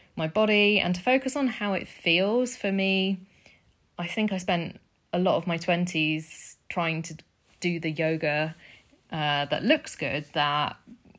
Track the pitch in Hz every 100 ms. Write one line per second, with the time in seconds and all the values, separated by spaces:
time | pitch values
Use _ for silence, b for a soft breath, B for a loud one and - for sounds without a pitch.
0 | B - 160 214 214 208 208 208 180 180
1 | 247 262 262 285 262 - 208 190 - -
2 | 170 170 196 240 247 - 202 196 190 190
3 | 190 190 B B B B B _ _ -
4 | 170 220 214 190 185 175 160 - _ _
5 | - 175 185 143 175 165 175 175 180 160
6 | 156 156 156 - - - - 180 165 160
7 | 156 156 - _ _ - 175 165 160 156
8 | 156 160 156 151 160 - B B B B
9 | - 156 147 143 143 - 214 302 - -
10 | 143 147 151 156 147 147 143 - - -
11 | -